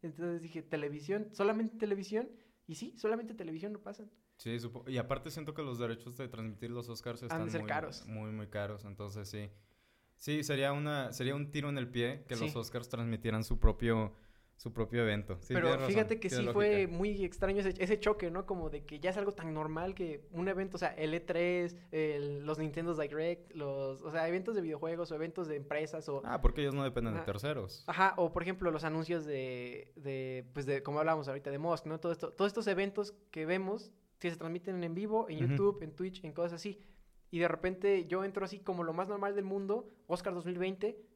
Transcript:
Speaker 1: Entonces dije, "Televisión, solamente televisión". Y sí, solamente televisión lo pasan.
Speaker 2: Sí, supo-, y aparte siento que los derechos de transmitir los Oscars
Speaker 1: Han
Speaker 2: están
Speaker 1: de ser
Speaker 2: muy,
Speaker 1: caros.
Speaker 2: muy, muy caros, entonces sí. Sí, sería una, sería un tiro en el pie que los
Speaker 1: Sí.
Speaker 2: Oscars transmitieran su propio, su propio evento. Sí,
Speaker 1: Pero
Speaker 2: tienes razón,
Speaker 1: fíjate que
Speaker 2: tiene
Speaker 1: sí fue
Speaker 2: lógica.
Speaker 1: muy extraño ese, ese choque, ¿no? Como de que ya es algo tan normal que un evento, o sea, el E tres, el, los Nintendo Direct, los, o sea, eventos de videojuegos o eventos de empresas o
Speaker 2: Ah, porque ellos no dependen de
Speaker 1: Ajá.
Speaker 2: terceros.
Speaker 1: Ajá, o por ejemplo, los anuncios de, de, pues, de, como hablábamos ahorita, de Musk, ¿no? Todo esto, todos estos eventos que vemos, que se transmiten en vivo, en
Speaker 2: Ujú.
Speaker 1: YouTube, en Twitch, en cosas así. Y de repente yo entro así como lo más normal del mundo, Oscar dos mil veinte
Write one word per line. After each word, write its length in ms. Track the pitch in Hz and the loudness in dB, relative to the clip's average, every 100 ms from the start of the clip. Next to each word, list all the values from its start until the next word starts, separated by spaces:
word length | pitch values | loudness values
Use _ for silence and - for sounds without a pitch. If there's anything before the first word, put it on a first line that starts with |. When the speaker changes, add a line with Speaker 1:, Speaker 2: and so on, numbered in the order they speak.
Speaker 1:
Entonces 400 | 170 151 175 170 | -8 -4 -2 -2
dije, 200 | 165 165 | -4 -8
"Televisión, 680 | 156 156 147 147 147 202 214 | -4 -2 -2 -4 -2 -2 -2
solamente 460 | - 202 220 226 - | 2 2 4 0 0
televisión". 520 | 208 196 190 214 262 - - _ - | 0 0 0 -2 -2 -8 -20 _ -12
Y 80 | 156 | -10
sí, 180 | 269 - | -10 -2
solamente 360 | 214 226 226 | 0 0 -2
televisión 400 | 220 160 160 202 | -8 -6 -6 -6
lo 80 | 208 | -6
pasan. 280 | 202 208 208 _ _ _ | -10 -12 -16 _ _ _
Speaker 2:
Sí, 200 | 117 117 | -4 -4
supo-, 300 | 117 120 - | -4 -8 -4
y 80 | 127 | -2
aparte 320 | 123 135 165 | 0 -4 -4
siento 220 | 160 156 | -8 -8
que 80 | 147 | -6
los 160 | 147 120 | -4 -2
derechos 380 | 120 117 - 123 | -2 -4 -8 -10
de 100 | 131 | -10
transmitir 440 | 117 110 104 117 | -6 -8 -6 -8
los 160 | 120 120 | -6 -8
Oscars 320 | 113 120 117 | -8 -8 -8
Speaker 1:
Han 40 | 120 | -4
Speaker 2:
están 180 | 165 170 | -2 -2
Speaker 1:
de 60 | |
ser 100 | - | -2
Speaker 2:
muy, 60 | 107 | -2
Speaker 1:
caros. 360 | 151 160 - - | -2 -2 -10 -10
Speaker 2:
muy, 240 | 107 107 | -8 -6
muy 160 | 107 104 | -6 -6
caros, 380 | 104 101 104 104 | -4 -4 -6 -10
entonces 420 | 95 101 101 98 | -10 -8 -8 -8
sí. 220 | 107 104 - _ _ _ _ _ _ | -8 -10 -12 _ _ _ _ _ _
Sí, 260 | - 151 | -4 -2
sería 280 | 147 139 139 | 0 2 2
una, 400 | 143 147 147 123 | 2 0 -2 -2
sería 240 | 110 127 143 | -2 -2 -2
un 160 | 143 | -2
tiro 180 | 147 143 | -4 -2
en 80 | 139 | -2
el 120 | 123 | -2
pie 340 | 120 117 143 - | 0 0 -2 -6
que 80 | 120 | -2
los 160 | 113 | -2
Speaker 1:
Sí. 60 | 131 | -2
Speaker 2:
Oscars 300 | 110 123 120 | -4 -6 -6
transmitieran 540 | 120 117 110 113 110 | -4 -2 0 0 0
su 160 | 110 117 | 2 8
propio, 540 | 110 107 117 113 107 - - - _ _ | 8 8 4 4 2 -4 -20 -20 _ _
su 160 | 117 | -10
propio 300 | 113 110 120 | -2 0 4
evento. 360 | 113 104 95 90 | 4 2 0 -8
Sí, 120 | - | 0
Speaker 1:
Pero 140 | 131 170 | 2 4
Speaker 2:
tienes 80 | 135 | 4
razón, 60 | 135 | 4
Speaker 1:
fíjate 260 | 202 214 - | 4 4 2
que 100 | 185 | 0
Speaker 2:
tiene 160 | 123 120 | 2 2
Speaker 1:
sí 40 | |
fue 180 | 202 208 208 | 4 6 4
Speaker 2:
lógica. 140 | 190 170 | 2 0
Speaker 1:
muy 280 | 202 202 180 | 0 0 -2
extraño 340 | - 190 196 | 0 0 2
ese, 140 | 190 180 | 2 0
ese 160 | 185 214 | 2 4
choque, 320 | 214 214 175 | 4 2 0
¿no? 140 | 170 185 | -2 -4
Como 240 | 185 160 | -2 -2
de 160 | 147 143 | -6 -8
que 140 | 151 | -2
ya 100 | 170 | 0
es 80 | 190 | 2
algo 160 | 202 | 0
tan 200 | 196 165 | -2 -4
normal 400 | 156 156 156 180 | -2 -2 -2 -4
que 320 | 190 175 147 - | -2 -4 -4 -8
un 160 | 170 185 | -2 0
evento, 300 | 185 196 190 | 0 -2 0
o 20 | |
sea, 100 | 170 | -2
el 200 | - 156 | 0 0
E 60 | 165 | 0
tres, 560 | 170 170 175 180 175 175 - | 0 2 4 4 0 -4 -4
el, 540 | 156 156 147 143 143 147 | 0 2 2 -2 -2 -2
los 120 | 156 | 0
Nintendo 360 | 156 147 170 156 | 0 0 0 0
Direct, 560 | 147 147 160 175 - | 0 0 0 -2 -6
los, 480 | 156 143 139 135 135 | -6 -2 0 -2 -2
o 100 | 156 | -4
sea, 160 | 165 165 | 0 2
eventos 280 | 180 185 214 | 2 2 0
de 60 | |
videojuegos 500 | 165 151 160 170 170 | 0 -2 -2 -2 -2
o 40 | 156 | -2
eventos 320 | 165 165 160 | -2 -2 -2
de 100 | 147 | -2
empresas 500 | 143 147 151 160 156 | -2 -2 -2 -4 -2
o 120 | 139 120 | -2 0
Speaker 2:
Ah, 160 | 123 | 4
porque 200 | 143 147 | 6 6
ellos 120 | 143 | 0
no 100 | 139 | 2
dependen 300 | 135 120 117 | 2 2 0
de 60 | 104 | 0
Speaker 1:
Ajá. 60 | 165 | -2
Speaker 2:
terceros. 580 | 98 139 143 95 - - | -2 -2 -2 -4 -8 -4
Speaker 1:
Ajá, 260 | 170 190 185 | 4 6 6
o 140 | 170 | 2
por 100 | 175 | 2
ejemplo, 280 | 170 185 180 | -2 0 0
los 120 | 156 156 | 2 0
anuncios 400 | 160 160 170 151 | 0 0 0 0
de, 680 | 139 131 123 123 120 - - | -2 -2 -4 -6 -8 -12 -10
de, 500 | 139 135 131 127 123 | -4 -4 -2 -4 -6
pues, 120 | 131 135 | -6 0
de, 160 | 139 | 0
como 180 | 139 147 | 2 2
hablábamos 280 | 156 160 135 | 4 4 0
ahorita, 240 | 135 139 | -4 -4
de 80 | 139 | -2
Musk, 260 | 165 160 156 | 0 0 0
¿no? 140 | 156 | -2
Todo 120 | 170 | -2
esto, 180 | 160 165 | -2 -4
todos 180 | - 202 | 2 2
estos 180 | 202 208 | 2 2
eventos 460 | 185 202 196 202 - - | 2 2 0 -4 -8 -12
que 140 | 160 156 | -4 2
vemos, 460 | 185 190 208 - - _ _ | 2 2 -2 -6 -20 _ _
que 100 | 175 | -4
se 60 | 165 | -2
transmiten 440 | 165 175 180 180 170 | -4 -4 -2 -2 0
en 100 | 170 | -2
vivo, 320 | 208 220 214 | 2 2 2
en 100 | 151 | 2
Speaker 2:
Ujú. 40 | 127 | 4
Speaker 1:
YouTube, 320 | 139 202 202 | 6 6 4
en 80 | 160 | -6
Twitch, 300 | 151 185 185 | -4 -6 -4
en 80 | 160 | -8
cosas 220 | 147 170 | -2 -2
así. 260 | 170 208 196 - - - - - | -2 -6 -8 -16 -20 -20 -20 -6
Y 100 | 170 | 2
de 80 | 170 | 4
repente 580 | 160 180 185 202 190 160 | 4 0 4 4 4 4
yo 180 | 185 | 0
entro 220 | 196 196 190 | 0 -2 -4
así 140 | 202 | -4
como 240 | 196 175 | -4 0
lo 100 | 165 | 0
más 140 | 165 190 | 0 0
normal 260 | 202 202 202 | 0 0 0
del 80 | |
mundo, 480 | 196 196 196 214 240 - - | 0 -2 2 0 0 -18 -2
Oscar 280 | 175 196 175 | 0 0 -2
dos 100 | 170 | -2
mil 120 | 180 | 0
veinte 380 | 185 190 214 226 - | 0 2 -2 -2 -16